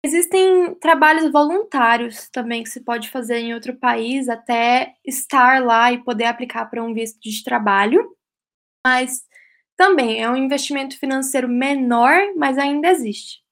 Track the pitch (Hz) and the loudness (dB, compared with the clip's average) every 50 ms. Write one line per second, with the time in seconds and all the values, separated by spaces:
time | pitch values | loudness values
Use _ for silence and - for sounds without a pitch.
0 | - 277 302 339 349 349 - 381 381 381 370 370 349 339 359 - - 330 330 269 | -6 -2 -2 -2 -2 0 2 2 4 4 4 4 2 0 -4 -4 2 2 4 6
1 | 302 311 311 320 320 302 - 294 294 294 339 392 453 415 - 277 240 226 233 233 | 6 4 4 4 0 2 2 2 2 2 0 -4 -4 -4 -2 0 2 2 2 0
2 | 240 233 220 - - - - 254 233 233 233 233 226 220 - 254 254 - 233 233 | -2 -6 -10 -16 -20 -12 -10 -8 -6 -6 -6 -8 -8 -10 -14 -12 -8 -8 -8 -8
3 | 214 - - 262 233 220 240 233 233 233 233 233 233 247 254 - - 247 233 226 | -8 -10 -10 -10 -6 -4 -6 -4 -4 -6 -8 -8 -10 -12 -10 -2 -2 -2 0 0
4 | 226 233 262 277 262 240 233 226 _ - 240 233 233 240 247 254 - - _ _ | -4 -4 -4 -4 -4 -4 -8 -8 _ -4 -2 0 2 2 2 2 0 -4 _ _
5 | _ - - - - - - 269 247 247 262 269 254 240 226 226 233 247 247 247 | _ -10 -8 -8 -8 0 4 6 6 6 6 4 2 2 4 4 4 4 2 0
6 | 247 - 240 208 233 233 240 240 254 247 - 226 226 226 - 233 226 233 226 220 | -4 -6 -4 -2 -2 -2 -2 -4 -10 -10 -8 -10 -8 -8 -8 -8 -6 -6 -6 -6
7 | 226 220 - _ - 220 214 214 - 262 247 233 214 208 196 196 202 214 262 403 | -8 -8 -12 _ -12 -10 -10 -10 -6 -2 0 0 2 2 2 2 2 4 4 2
8 | 466 - - _ _ _ _ _ _ _ _ _ _ _ _ _ _ 254 254 254 | 2 0 -10 _ _ _ _ _ _ _ _ _ _ _ _ _ _ 0 2 2
9 | 262 254 254 - - _ _ - _ _ _ _ _ _ _ - 370 392 381 294 | 0 -4 -8 -12 -12 _ _ -20 _ _ _ _ _ _ _ 2 4 4 4 2
10 | 254 226 220 226 226 233 233 262 269 269 285 285 285 - 294 277 269 269 269 - | 2 0 -2 -2 -2 -2 -2 -2 -2 -2 -2 -4 -4 -4 -6 -6 -6 -8 -10 -8
11 | - 269 269 269 262 269 - 269 254 247 240 240 262 277 285 277 262 247 240 233 | -6 -4 -4 -4 -4 -2 -4 -4 -2 -2 -2 -2 0 0 0 0 0 0 2 2
12 | 240 262 311 359 403 403 392 330 294 277 262 269 277 285 285 294 302 349 370 320 | 4 4 4 2 2 0 -2 -2 -2 0 0 0 -2 -2 -2 0 2 2 2 2
13 | 247 220 208 - - - - _ _ _ | 0 -6 -8 -10 -14 -18 -20 _ _ _